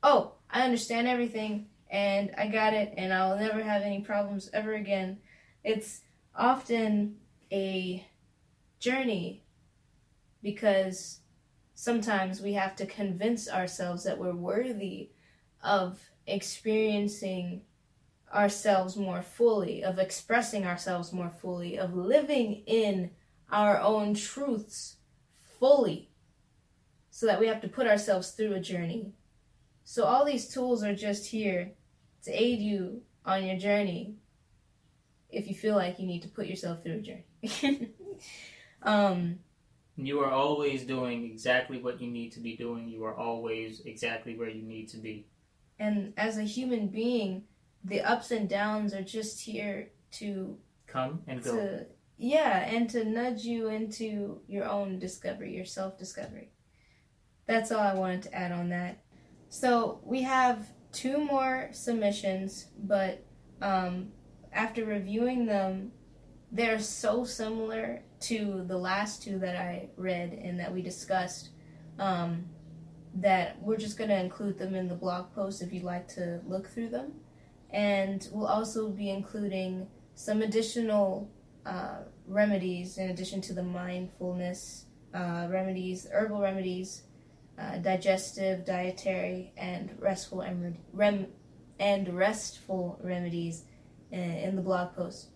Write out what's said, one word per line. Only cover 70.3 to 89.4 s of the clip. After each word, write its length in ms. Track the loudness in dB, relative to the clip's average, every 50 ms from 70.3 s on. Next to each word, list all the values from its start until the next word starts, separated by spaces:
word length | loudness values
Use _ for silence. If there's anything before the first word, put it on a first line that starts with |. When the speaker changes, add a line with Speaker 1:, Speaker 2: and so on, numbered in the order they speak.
| -6
Speaker 1:
and 260 | -8 -8 -6 -4 -4
that 120 | -4 -4 -4
we 80 | -4
discussed, 720 | -4 -6 -8 -8 -4 0 0 0 0 -2 -6 -10 -12 -14 -18 -20 -20 -20 -20 -20 -20 -18 -8 -2
um, 500 | 0 0 2 2 0 -2 -2 -4 -6 -8 -12 -18 -18 -20 -18 -18 -18 -20 -20 -20 -20 -8 -6
that 440 | 2 6 6 6 6 4 0 -4 -6
we're 160 | -2 0 0
just 220 | 0 0 -4 -4 -4
gonna 160 | 2 2 2
include 420 | 2 2 -2 -4 -4 -4 -4 -2 -2
them 160 | -4 -4 -2
in 140 | -2 -2 -2
the 60 | -4
blog 400 | -2 -2 -2 -2 -2 -6 -8 -6
post 260 | -4 -4 -4 -4 -6
if 120 | -8 -6 -6
you'd 100 | -6 -4
like 260 | -4 -6 -6 -8 -10 -8
to 260 | -6 -4 -4 -4 -6 -6
look 220 | -6 -6 -6 -6 -6
through 200 | -8 -6 -6 -4
them. 320 | -4 -6 -6 -8 -12 -14 -18 -20 -20 -20 -20 -20 -20 -20 -18 -6
And 560 | -2 2 2 4 4 4 2 0 -2 -4 -6 -6 -6
we'll 140 | -4 0
also 420 | 2 2 2 2 0 -2 -2 -2 -2
be 220 | -2 -4 -2 -2
including 800 | -2 -4 -6 -6 -6 -4 -4 -2 -2 -2 -2 -2 -4 -6 -8 -10 -14 -20 -20 -20 -18
some 280 | -10 -4 0 2 2 2
additional, 880 | 2 2 2 2 2 0 -2 0 2 4 4 4 4 2 -2 -6 -10 -14 -20 -20 -20 -20 -14 -10
uh, 380 | -8 -6 -6 -6 -6 -8 -10 -12 -16 -18 -20 -12
remedies 720 | -2 4 4 6 6 4 2 2 0 -2 -4 -6 -8 -6 -4
in 120 | -4 -4
addition 300 | -4 -4 -6 -6 -6 -6 -6
to 100 | -6 -6
the 120 | -4 -4
mindfulness, 1200 | -4 -4 -4 -6 -4 -4 -6 -6 -8 -8 -6 -4 -4 -2 -2 -2 -4 -4 -6 -10 -14 -14 -16 -18 -20 -20 -20 -20 -10 -6
uh, 360 | -4 -4 -2 -2 -2 -2 -2
remedies, 560 | 0 0 0 0 -2 -2 -2 -4 -4 -6 -6 0 2
herbal 280 | 2 2 4 2 2
remedies, 640 | 2 2 2 0 -2 -2 -2 -4 -4 -6 -10 -14 -16 -20 -20 -20 -20 -20 -20 -20 -20 -20 -14 -10
uh, 200 | -8 -6 -6 -2
digestive, 840 | 2 2 2 2 4 4 2 2 2 -6 -6 -2 0 0 0 0 -2
dietary, 880 | -2 -2 0 0 -2 -4 -4 -4 -2 -2 -2 -2 -2 -4 -6